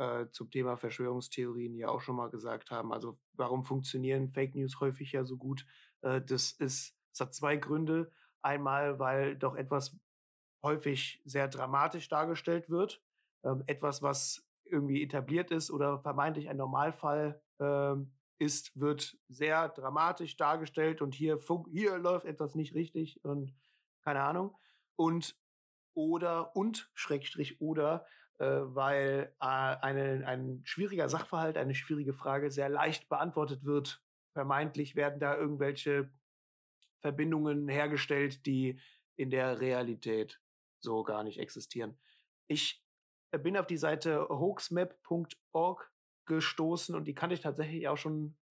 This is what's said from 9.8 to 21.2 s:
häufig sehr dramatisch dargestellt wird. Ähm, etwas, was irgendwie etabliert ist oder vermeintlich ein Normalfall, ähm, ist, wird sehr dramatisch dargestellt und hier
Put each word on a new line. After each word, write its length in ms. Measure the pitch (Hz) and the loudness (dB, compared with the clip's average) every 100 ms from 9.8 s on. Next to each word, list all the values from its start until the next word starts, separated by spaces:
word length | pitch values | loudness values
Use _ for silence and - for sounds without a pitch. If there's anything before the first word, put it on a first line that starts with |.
| 135 - _ _ _ _ _ _ | 0 -6 _ _ _ _ _ _
häufig 560 | 143 151 147 135 - - 143 | 0 0 0 -2 -2 -8 -4
sehr 200 | 139 135 | 0 0
dramatisch 600 | 135 131 139 160 170 139 | -2 0 4 4 2 -2
dargestellt 600 | 151 160 165 - 170 165 | 0 2 0 0 0 0
wird. 320 | 175 202 - _ _ _ _ | 0 0 -2 _ _ _ _
Ähm, 200 | 123 131 135 | -2 -2 -2
etwas, 340 | 139 147 139 | -2 0 0
was 480 | 143 135 - - - _ | 2 4 4 2 -4 _
irgendwie 380 | - 156 143 139 | -2 0 2 2
etabliert 480 | 143 143 127 160 175 | 0 -2 0 0 0
ist 200 | 165 156 | 0 2
oder 280 | 143 143 139 | 2 2 0
vermeintlich 500 | 147 139 151 156 147 | -2 0 0 0 -4
ein 80 | 139 | -4
Normalfall, 840 | 131 131 151 156 151 147 151 147 _ - | 0 2 2 0 0 2 0 -2 _ -4
ähm, 540 | 143 143 139 139 135 - _ - | 0 2 2 0 -4 -10 _ -2
ist, 400 | 151 143 - - | 2 2 0 0
wird 380 | 147 147 - - - | 0 2 -2 -8 -16
sehr 400 | 127 151 160 160 | -4 2 4 2
dramatisch 680 | 160 131 147 165 180 165 - | -2 -2 2 2 2 -4 0
dargestellt 640 | 151 160 156 - 156 160 | 2 2 0 2 2 2
und 120 | 143 | -2
hier 220 | 135 | 0